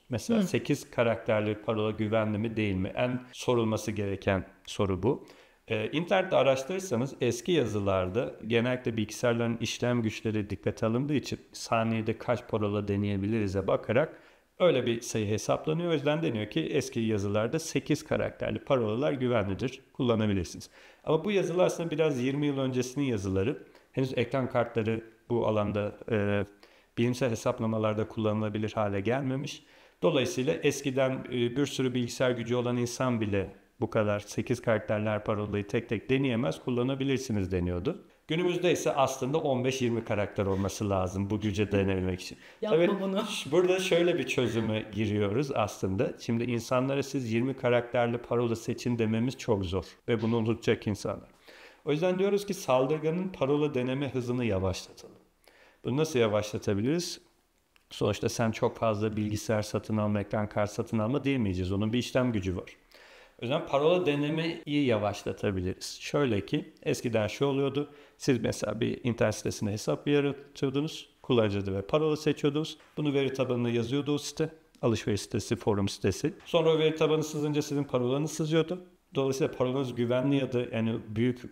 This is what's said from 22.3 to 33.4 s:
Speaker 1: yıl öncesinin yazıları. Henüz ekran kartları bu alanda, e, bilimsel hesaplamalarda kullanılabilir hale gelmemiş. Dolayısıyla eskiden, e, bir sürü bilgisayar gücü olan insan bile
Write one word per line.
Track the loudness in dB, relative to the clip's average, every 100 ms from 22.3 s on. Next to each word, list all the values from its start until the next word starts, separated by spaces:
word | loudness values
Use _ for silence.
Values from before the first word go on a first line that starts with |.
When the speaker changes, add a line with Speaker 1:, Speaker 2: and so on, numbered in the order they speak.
| 0 0
Speaker 1:
yıl | 0
öncesinin | 0 0 -2 -2 0
yazıları. | 0 0 0 0 -2 -8 -20 _
Henüz | -2 -2 0
ekran | 0 0 0
kartları | 0 0 0 0 -2 -4 -16 -4
bu | 0 2
alanda, | 2 0 0 -2 -6 -2
e, | 0 2 2 0 -6 -20 -20 _ 0
bilimsel | 0 2 0
hesaplamalarda | 0 -2 -2 0 0 0 0 -2
kullanılabilir | -2 0 0 -2 -2 -2
hale | -2 -2 0
gelmemiş. | 0 0 -2 -4 -6 -10 -18 -20 -20 _
Dolayısıyla | 0 2 0 0 -2
eskiden, | 0 0 0 -2 0 0 0 -4
e, |
bir | -2 0 0 -2
sürü | 0 0
bilgisayar | 0 -2 0 0
gücü | 0 0 0
olan | 0 0
insan | -2 -2 0 0
bile | 0 0